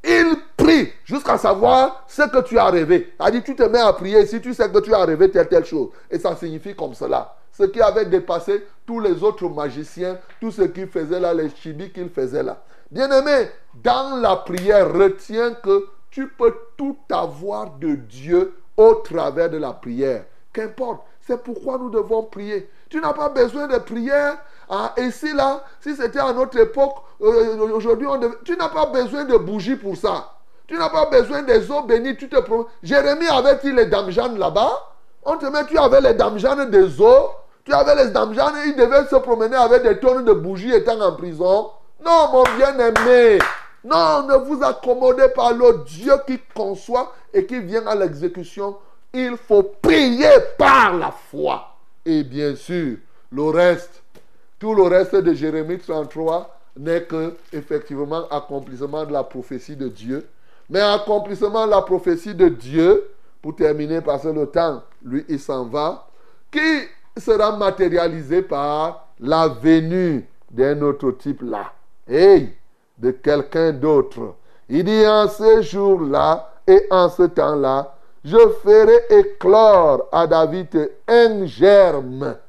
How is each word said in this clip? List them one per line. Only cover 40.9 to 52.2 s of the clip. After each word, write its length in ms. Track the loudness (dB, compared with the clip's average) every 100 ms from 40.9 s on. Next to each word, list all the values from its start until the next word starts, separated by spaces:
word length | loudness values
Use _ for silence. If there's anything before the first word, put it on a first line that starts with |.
| -2
en 140 | -2 -4
prison. 560 | -12 -4 0 0 -2 -14 -20 -10
Non, 260 | 2 2 4
mon 120 | 4 2 2
bien-aimé. 840 | 0 2 0 2 4 6 6 4 0 -6 -16 -20
Non, 400 | -2 0 2 0 2
ne 80 | 0
vous 280 | 0 -2
accommodez 640 | -2 -2 -4 0 2 4 2
pas 200 | 2 0
à 40 |
le 300 | 4 4 2 -4
Dieu 280 | -10 0 0 0
qui 140 | -10 -10 -8
conçoit 580 | -8 -8 -6 -6 -6 -14 -4
et 120 | -4 -4
qui 140 | -8
vient 260 | -6 -6 -4
à 80 | -2
l'exécution. 840 | -4 -4 -8 -8 -16 -12 -12 -12 -20 -20 -12
Il 220 | -8 -8 -8
faut 260 | 0 0
prier 640 | 0 -2 2 2 2 2 6 6 6 0
par 360 | 4 6 4
la 180 | 0 -6
foi. 540 | -10 -16 -8 -6 -6 -10 -20 -20 -12 -4
Et 180 | -4